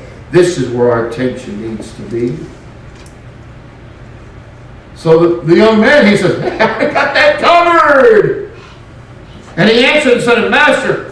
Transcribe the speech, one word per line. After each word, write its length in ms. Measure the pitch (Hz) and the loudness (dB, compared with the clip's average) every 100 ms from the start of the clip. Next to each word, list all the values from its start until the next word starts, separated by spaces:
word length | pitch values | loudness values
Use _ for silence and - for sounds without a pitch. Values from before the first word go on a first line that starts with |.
| - - - | -18 -20 -2
This 260 | 160 175 139 | 0 0 -2
is 120 | 120 | -4
where 220 | 120 120 | -2 0
our 160 | 117 113 | 0 -4
attention 540 | - 127 - 107 104 | -6 -6 -6 -12 -12
needs 320 | 113 107 - | -10 -12 -14
to 80 | - | -16
be. 340 | 104 117 123 156 - - - - - - - - - - - - - - - - - - - - - - - - - - | -10 -6 -6 -8 -14 -18 -20 -20 -20 -20 -20 -20 -20 -20 -20 -20 -20 -20 -20 -20 -20 -20 -20 -20 -20 -20 -20 -20 -20 -6
So 240 | 165 160 | 0 2
the, 220 | 170 - 151 | 2 0 2
the 80 | 190 | 4
young 240 | 220 214 | 4 4
man, 280 | 247 294 202 | 4 4 4
he 100 | 185 | 2
says, 220 | 180 - | 0 -2
<laughs> 20 | |
"Hey, 180 | 370 - | -6 -2
I 320 | 214 - 285 | -2 -2 -4
got 120 | - 285 - 294 294 320 339 339 339 311 277 | -2 -2 0 0 0 2 2 2 2 2 4
word." 500 | 240 208 151 98 - - - - - - - - - - - - | 4 4 2 -4 -10 -18 -20 -20 -20 -20 -20 -20 -20 -20 -12 -2
And 120 | 196 | 0
he 160 | 233 269 | 2 2
answered 280 | 302 262 | 0 0
and 80 | 226 | 0
said, 300 | 240 226 190 | 0 0 0
"Master, 600 | 254 294 - 202 156 - | 0 2 0 -2 -6 -6